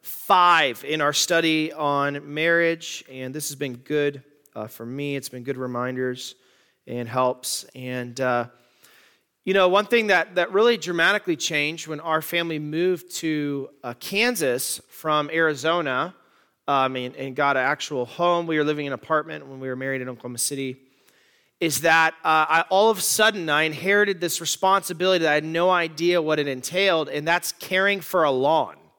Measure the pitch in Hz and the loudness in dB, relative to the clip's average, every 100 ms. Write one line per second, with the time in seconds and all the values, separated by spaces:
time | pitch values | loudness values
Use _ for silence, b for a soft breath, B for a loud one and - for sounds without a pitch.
0 | - - - 190 175 170 147 117 139 156 | -14 -16 2 6 8 6 4 0 -4 0
1 | 147 147 - 165 165 156 156 156 151 143 | 0 2 2 2 4 2 0 -2 -2 0
2 | 143 143 147 147 160 170 165 165 160 - | 0 -4 -8 -2 2 4 2 0 -6 -14
3 | - 131 127 139 147 139 143 120 127 151 | -14 -12 -10 -8 -10 -6 -8 -8 -4 0
4 | 147 139 - _ _ - 107 - 117 131 | 0 -2 -16 _ _ -12 -12 -10 -10 -8
5 | 143 139 131 127 123 127 127 123 123 127 | -6 -6 -8 -12 -8 -6 -4 -4 -4 -2
6 | 127 127 - - b b b b - 120 | -4 -4 -10 -16 b b b b -10 -8
7 | 120 127 127 127 - - - - 127 127 | -4 0 0 0 -6 -8 -10 -14 -10 -8
8 | 123 120 131 120 117 _ b b b b | -8 -4 0 0 -2 _ b b b b
9 | b b b _ - 190 185 190 208 240 | b b b _ 0 4 4 4 4 0
10 | 214 185 165 180 175 196 233 233 156 175 | 4 2 2 0 0 4 4 2 -2 0
11 | 170 202 196 160 - 151 147 165 156 151 | 2 2 0 -4 -2 -2 -2 -4 -10 -10
12 | 165 160 151 175 170 156 151 156 180 180 | -2 -2 0 -2 -2 -4 -4 0 0 0
13 | - - 165 156 147 143 135 _ 127 120 | -4 -6 -4 -2 -2 -4 -8 _ -12 -10
14 | - 196 233 240 143 123 - - - - | -6 0 0 0 0 -2 -4 -8 -12 -10
15 | 156 151 147 160 165 147 147 170 156 127 | -2 0 0 0 0 0 0 0 0 -2
16 | 160 - b b b b - 139 131 131 | -2 -6 b b b b 0 2 2 -2
17 | 123 131 135 131 143 135 131 147 - 139 | -8 -8 -10 -2 0 2 0 -2 -4 -6
18 | 120 - 175 175 170 160 147 151 143 131 | -6 -2 0 0 0 0 0 -2 -4 -8
19 | - 156 151 151 139 135 131 127 131 135 | -2 -2 -2 -10 -14 -12 -8 -6 -4 -6
20 | 127 120 123 120 - 139 135 127 _ b | -6 -10 -12 -6 -6 -4 -6 -8 _ b
21 | b b b b b _ 165 131 165 160 | b b b b b _ -2 2 4 6
22 | 160 160 165 160 156 160 - 190 214 208 | 4 0 0 2 4 2 2 4 4 2
23 | - - 220 214 165 147 156 147 165 202 | 0 2 2 2 0 0 0 -2 0 2
24 | 208 190 170 - 160 - 190 196 185 170 | 2 0 -4 -4 -4 -2 2 2 0 -2
25 | 185 185 160 151 156 165 180 180 165 156 | 2 4 4 2 0 0 2 2 0 0
26 | 170 175 156 151 143 131 - 180 196 165 | 2 2 2 0 0 -4 -4 0 2 2
27 | 151 147 151 202 - - - 185 196 202 | 0 -4 0 0 0 -10 -4 0 2 0
28 | 160 185 156 131 135 160 113 71 _ | -2 2 2 2 2 2 0 -8 _